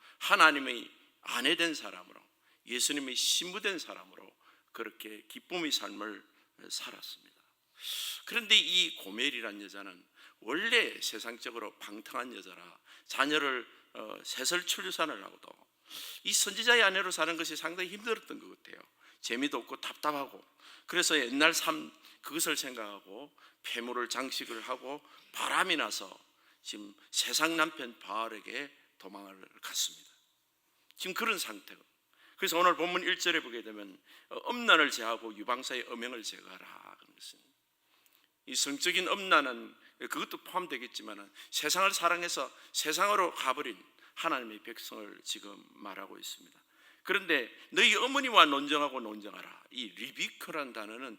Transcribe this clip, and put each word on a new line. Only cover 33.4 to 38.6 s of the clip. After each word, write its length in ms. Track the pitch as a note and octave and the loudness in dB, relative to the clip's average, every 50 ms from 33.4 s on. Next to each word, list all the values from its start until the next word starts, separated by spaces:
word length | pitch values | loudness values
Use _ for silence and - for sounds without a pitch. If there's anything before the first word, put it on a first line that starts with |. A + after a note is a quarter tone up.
보게 200 | C3 B2 A#2 A#2 | 0 -2 -10 -10
되면, 360 | G#2+ A2 G#2+ G#2 G2+ G2 F#2+ - _ - - - - - | -10 -10 -12 -14 -14 -16 -18 -20 _ -20 -20 -20 -16 -12
어, 200 | - - - - | -12 -8 -6 -6
"음란을 400 | A#3+ A#3+ A#3 A3 F3+ D#3+ D3 C3+ | -4 0 8 8 10 10 10 6
제하고 460 | - B2 A2+ A2+ A#2 A2 A2+ A2+ G#2 | 4 0 0 -2 -2 -2 -4 -10 -10
유방사의 520 | G#2 G2+ A#2 B2 B2+ C3 - C3+ B2 - - | -8 -2 -2 0 0 0 -4 -4 -4 -6 -6
음행을 320 | A#2+ A#2 A#2 B2 B2+ A2+ | -8 -6 -6 -8 -8 -8
제거하라." 720 | G#2 - F#2+ F#2+ F#2+ F#2 F#2+ F#2+ - - - F#2+ F#2+ G2 F#2+ _ | -8 -10 -10 -10 -16 -18 -18 -18 -18 -18 -18 -18 -18 -20 -20 _
그런 160 | - _ _ | -20 _ _
것은 240 | - - - - _ _ _ _ _ _ _ _ _ _ _ _ _ _ _ _ _ _ _ _ _ - | -18 -18 -18 -18 _ _ _ _ _ _ _ _ _ _ _ _ _ _ _ _ _ _ _ _ _ -12
이 80 | - C3 | -4 0
성적인 540 | - | 0